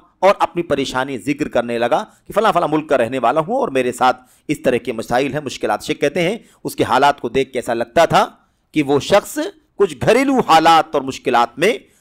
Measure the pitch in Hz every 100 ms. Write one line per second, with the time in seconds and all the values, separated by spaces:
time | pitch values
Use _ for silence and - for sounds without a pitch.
0 | _ - 185 196 165 175 170 139 131 127
1 | 135 123 127 143 139 123 117 117 120 165
2 | 214 _ - 202 214 175 156 156 156 135
3 | 113 131 117 151 160 254 214 131 123 117
4 | 127 - _ _ - 151 135 120 127 113
5 | 110 123 143 143 135 - 110 104 - 151
6 | 143 180 165 226 _ _ 143 - 107 123
7 | 143 143 120 131 131 123 113 117 117 170
8 | 160 170 233 - _ _ _ 151 139 143
9 | - 202 - 302 - - _ - 196 131
10 | 143 240 277 262 - 160 160 160 156 147
11 | 135 127 135 117 120 135 190 - _ _